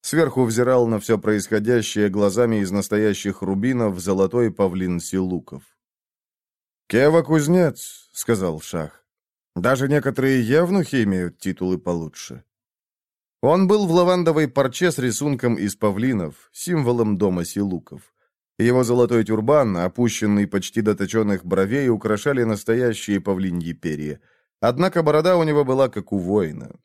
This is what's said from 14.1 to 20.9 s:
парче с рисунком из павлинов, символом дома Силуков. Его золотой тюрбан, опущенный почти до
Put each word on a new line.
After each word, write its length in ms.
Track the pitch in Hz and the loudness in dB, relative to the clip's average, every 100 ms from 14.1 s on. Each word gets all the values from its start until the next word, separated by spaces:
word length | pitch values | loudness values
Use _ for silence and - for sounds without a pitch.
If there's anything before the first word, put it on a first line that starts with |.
| 180 170 156 147 | 2 2 2 0
парче 420 | 139 135 120 180 | 0 -2 0 -2
с 80 | - | 0
рисунком 560 | 127 107 147 139 123 | -4 -2 -2 -2 0
из 220 | 113 98 - | 0 -2 -2
павлинов, 720 | 107 101 127 110 80 71 _ | -2 0 -2 -2 -4 -10 _
символом 640 | - - 170 123 120 110 98 | -14 -4 -2 0 0 0 2
дома 280 | 101 90 | 0 0
Силуков. 680 | 85 98 101 87 - 67 _ _ _ _ _ _ | -4 -4 -4 -4 -10 -20 _ _ _ _ _ _
Его 240 | 117 127 | 2 2
золотой 400 | 120 123 120 117 | 2 2 4 2
тюрбан, 540 | 104 110 110 147 120 90 | 0 0 2 2 2 0
опущенный 720 | 90 - 120 - 107 101 101 | -2 0 -2 0 0 2 2
почти 320 | 101 92 - | -2 -4 -2
до 160 | 107 | 0